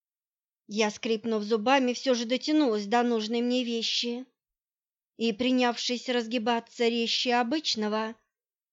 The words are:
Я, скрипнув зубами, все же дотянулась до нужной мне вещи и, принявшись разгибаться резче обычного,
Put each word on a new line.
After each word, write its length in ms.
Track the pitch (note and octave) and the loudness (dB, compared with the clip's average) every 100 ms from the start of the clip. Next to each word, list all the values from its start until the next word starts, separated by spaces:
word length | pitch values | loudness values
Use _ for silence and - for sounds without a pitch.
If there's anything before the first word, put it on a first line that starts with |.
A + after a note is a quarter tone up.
| _ _ _ _ _ _ - | _ _ _ _ _ _ -8
Я, 240 | G#3 G#3+ | -2 -2
скрипнув 540 | - A3 A3 A#3 A3 | -2 -2 -2 -2 -2
зубами, 480 | G#3 A3+ A3 C#4 B3 | 0 0 2 2 2
все 220 | A#3+ C4+ | 0 0
же 100 | A#3 | 0
дотянулась 600 | A#3 B3+ D4+ D#4 C#4 G#3+ G3+ | 0 -2 2 2 4 0 0
до 180 | A#3+ | 2
нужной 380 | A#3+ A3+ G#3+ A#3 | 2 0 0 0
мне 200 | B3 B3+ | 0 0
вещи 640 | A#3+ A#3 G#3+ - A#3+ A#3+ B3+ _ _ _ _ _ _ _ _ - | 0 -2 -2 -2 -4 -6 -10 _ _ _ _ _ _ _ _ -2
и, 140 | A3+ | -2
принявшись 760 | A3 B3 B3+ B3 A#3+ - A#3+ C4 | 0 2 4 2 0 -4 -4 -2
разгибаться 800 | B3 A3+ B3 G#3+ A#3 A#3 - A#3 | -2 -2 -2 0 -2 -4 -2 0
резче 480 | A#3 A3+ - B3+ A#3+ | 2 0 0 2 0
обычного, 800 | A#3 D#4 - A3 G#3+ G#3+ A3 A#3 _ _ _ _ _ | 2 -2 -2 -2 -2 -2 -4 -8 _ _ _ _ _